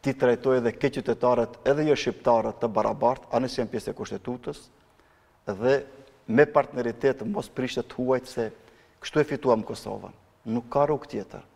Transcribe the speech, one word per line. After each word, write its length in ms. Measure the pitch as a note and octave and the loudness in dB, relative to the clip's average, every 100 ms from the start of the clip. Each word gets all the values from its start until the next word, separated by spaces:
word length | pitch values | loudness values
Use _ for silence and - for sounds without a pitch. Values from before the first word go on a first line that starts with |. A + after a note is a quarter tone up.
ti 80 | C3+ | -4
trajtoj 440 | C3 B2+ A#2 C3 C3 | 2 2 4 2 2
edhe 120 | A#2+ - | 2 0
ke 140 | C#3 | -2
qytetarët, 680 | C3 A#2 A#2 B2 A#2+ A2+ - - | -2 -4 0 2 2 0 -2 0
edhe 220 | C#3+ D3+ | 2 2
jo 80 | C#3 | 2
shqiptarët 600 | - - - A#2 A2 - | 0 -2 2 4 2 -2
të 80 | A#2+ | -2
barabartë, 600 | G#2+ G#2+ A2 A#2+ C3 - | 0 0 2 0 0 -2
anës 220 | A#2+ B2+ - | -2 -2 -4
janë 120 | A2+ | -4
pjesë 180 | A2+ G#2 | -6 -8
e 60 | - | -8
kushtetutës, 600 | G#2 G2+ - B2 - D3 - _ _ _ _ _ _ _ - | -8 -8 -8 -8 -10 -14 -18 _ _ _ _ _ _ _ -10
dhe 260 | G2 A#2+ C#3 C3+ - - _ - | -2 2 2 0 -20 -20 _ -2
me 160 | A2+ D3+ | 4 6
partneritet 800 | D3 C3 B2+ A#2+ A#2+ C#3 C3 A#2 | 4 0 -4 -6 0 0 0 -4
mos 220 | G#2+ - | -6 -6
prishet 460 | - B2+ - - - | -6 -6 -6 -8 -6
huajt 320 | B2+ B2+ B2+ | 0 0 -2
se 200 | - A2+ - - _ _ _ | -6 -6 -8 -20 _ _ _
kështu 200 | - D#3 | -4 0
e 40 | D3 | 0
fituam 380 | C3+ B2+ A2+ G#2+ | 0 2 2 2
Kosovën. 460 | G#2+ A2 G#2 F#2+ - _ _ A2+ | -10 -10 -10 -12 -20 _ _ -6
Nuk 160 | A#2 A#2 | -4 -2
ka 140 | C#3 D3 | 0 2
rrugë 240 | D3 - | 0 -4
tjetër. 280 | A2 G2 - - | -10 -10 -16 -18